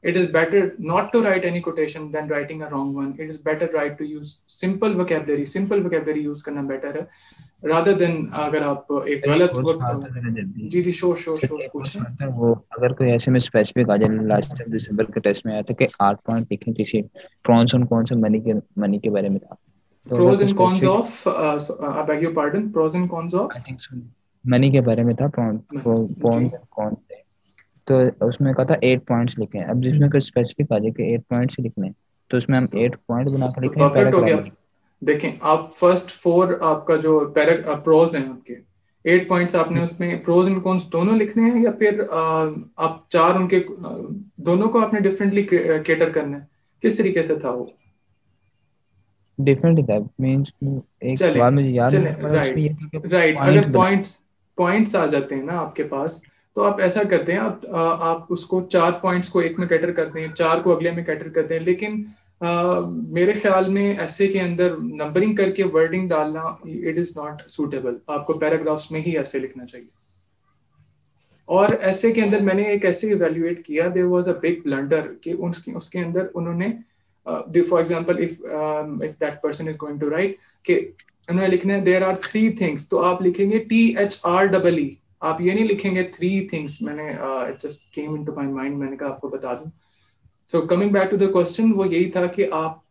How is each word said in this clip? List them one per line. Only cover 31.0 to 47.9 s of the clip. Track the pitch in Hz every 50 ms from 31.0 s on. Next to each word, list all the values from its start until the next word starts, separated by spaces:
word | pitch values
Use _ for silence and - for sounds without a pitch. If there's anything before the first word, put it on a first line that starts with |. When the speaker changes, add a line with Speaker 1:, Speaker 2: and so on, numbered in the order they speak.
| 117 90 117
Speaker 2:
एट | 117
पॉइंट्स | - _ - 123 123 131 - -
ही | 123
लिखने | 117 - - 98
हैं, | 95 98 _ _ _ _ _ _ _
तो | - 123
उसमें | 120 - 139 127
हम | 127 - -
eight | 101 113 123 127
point | - _ _ 117 120 131 139
बना | 135 135 131
के | 127 127
Speaker 1:
तो | -
Speaker 2:
लिखें | 127 139 - 156
या | 147 143
Speaker 1:
परफेक्ट | 143 135 131
हो | 131
Speaker 2:
पैराग्राफ | 131 131 120
Speaker 1:
गया। | 113 120
Speaker 2:
में | 104 101
लिखें? | - - _ _ _ _ _ _ _ _ _ -
Speaker 1:
देखें, | 135 151 147 147 156 156 - -
आप | 156 156 165 160 - - -
first | - 175 185 180 - -
four | - - - 180 170 175 185 180 175 175 -
आपका | 160 156 151 - - 165
जो | 156 156 160 156 151 143 147
पैरा-, | 147 156 147 156 170 165 -
अ, | 160 147
प्रोज | 139 - 160 160 156 165 160 156
हैं | 147 135 131
आपके, | 127 123 _ - 120 123 - _ _ _ _ _ _ _ _ 160 170
eight | 180 180 -
points | 185 175 175 175 -
आपने | 180 160 160 175
Speaker 2:
हम्म। | 165 170
Speaker 1:
उसमें | 170 - - 180 175 175 170 -
pros | - 170 175 185 190
and | 190 185 185
cons | 190 185 180 - - -
दोनों | 165 175 202 220 226
लिखने | 214 208 - 226 226
हैं | 226 247 233 233
या | 226 -
फिर, | - 214 208 208 208
अ, | 208 - - 165 160 160 160 160 160 156 151 151 156 - _ -
आप | 160 160 160 - _ _ -
चार | 175 165 175 180
उनके, | 185 185 175 190
अ, | 185 180 - - - 175 - - - - - - 196 - - _ -
दोनों | - 165 175 190 214 220
को | 226 233
आपने | 220 214 220 214
differently | 196 196 190 190 202 196 196 202 202
के-, | 196 180 170 - 165
अ, | 160 156 156
cater | - 165 160 165 165
करना | 160 160 147 143 143
है? | 143 143 _ _ _ _ _ _ _ -
किस | 220 196 -
तरीके | 196 190 170 170 156
से | 156 156
था | - 147 131
वो? | 123 123 120 - - _ _ _